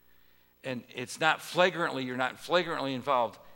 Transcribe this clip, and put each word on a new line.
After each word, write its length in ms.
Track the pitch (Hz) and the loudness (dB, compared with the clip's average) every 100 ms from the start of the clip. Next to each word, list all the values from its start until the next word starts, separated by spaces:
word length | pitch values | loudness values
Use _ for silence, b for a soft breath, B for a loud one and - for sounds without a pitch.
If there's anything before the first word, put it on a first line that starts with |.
| b b b b b b | b b b b b b
And 200 | 131 123 - | -8 -8 -8
it's 260 | - 123 - | -10 -10 0
not 220 | 160 151 | 2 2
flagrantly, 600 | - 156 185 165 160 131 | 0 4 4 4 -2 -2
you're 140 | 131 127 | -4 -2
not 220 | 127 - | -2 -4
flagrantly 540 | - 170 170 151 135 | 0 0 2 -2 -4
involved. 440 | 131 123 131 113 - B | -4 2 2 2 -2 B